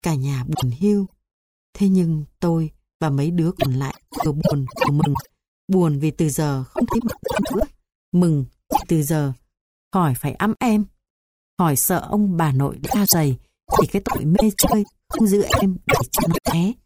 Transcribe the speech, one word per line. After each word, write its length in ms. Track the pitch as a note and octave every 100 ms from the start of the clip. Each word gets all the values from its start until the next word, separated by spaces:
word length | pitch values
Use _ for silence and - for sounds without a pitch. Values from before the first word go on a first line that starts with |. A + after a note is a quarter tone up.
cả 120 | F3
nhà 300 | D3 C3+ C3+
buồn 260 | B2+ D#3 B2+
hiu. 360 | A#2+ G3+ G#3 G3 _ _ _ _ _ _
Thế 140 | - G3+
nhưng 360 | F#3+ E3 D#3 D3 _
tôi 300 | F3 E3 D#3 _ _ _
và 100 | D#3+
mấy 200 | C#3 D3
đứa 200 | F3 D#3+ F3+
còn 140 | C#3
lại 300 | B2+ C#3 - _ -
vừa 80 | D#3
buồn 340 | D3 - D3 C3 -
vừa 120 | -
mừng. 220 | C#3+ D3 C3+ - _ _ _ -
Buồn 300 | F#3+ E3+ C#3+
vì 120 | D#3
từ 180 | D3 D#3+
giờ 360 | C#3 D3+ C3+
không 220 | C3 - A#3+
thấy 140 | A3+
mặt 120 | A#3+ - -
em 220 | - - -
nữa, 80 | - _ _ _ _
mừng 320 | F3+ F3 D3 B2+ _ _
vì 80 | - -
từ 140 | E3
giờ 300 | C#3+ D#3+ C#3+ B2+ _ _ _ _ _
khỏi 220 | F#3+ E3
phải 180 | B2 F#3
ẵm 220 | - G#3 A3
em. 240 | B3 G#3+ G3+ _ _ _ _ _ _ -
Khỏi 180 | F3 C#3
sợ 300 | - F3+ -
ông 260 | G#3 G#3 E3+
bà 160 | D#3+
nội 280 | C3 C#3 - C#3
la 120 | A3 G3+
rầy 300 | F3 D3 B2+ _ _ -
thì 140 | - F#3
cái 160 | G3+
tội 200 | - -
mê 260 | D3+ F#3+ A3 -
chơi 280 | - G#3+ G3+ _ _
không 180 | - G#3+
giữ 160 | G3+
em 340 | - - G3 F3+ -
để 120 | - -
cho 160 | - -
nó 60 | E3
té. 280 | - E3+ F#3 A#3+